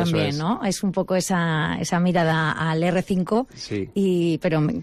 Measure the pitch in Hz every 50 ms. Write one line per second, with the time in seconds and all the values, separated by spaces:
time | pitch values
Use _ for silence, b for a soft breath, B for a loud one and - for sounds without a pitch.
0 | 170 170 165 156 156 147 143 147 156 175 240 - - 202 180 - - 196 165 196
1 | 185 - 185 185 170 - 196 175 170 165 160 156 151 165 - - - - 190 170
2 | 175 180 170 180 165 160 160 160 160 151 - - 156 165 160 160 165 180 175 185
3 | - - 202 180 180 - 214 226 262 - - - - - 110 101 95 - - 202
4 | 196 190 185 175 170 170 160 143 - 180 160 156 151 151 - -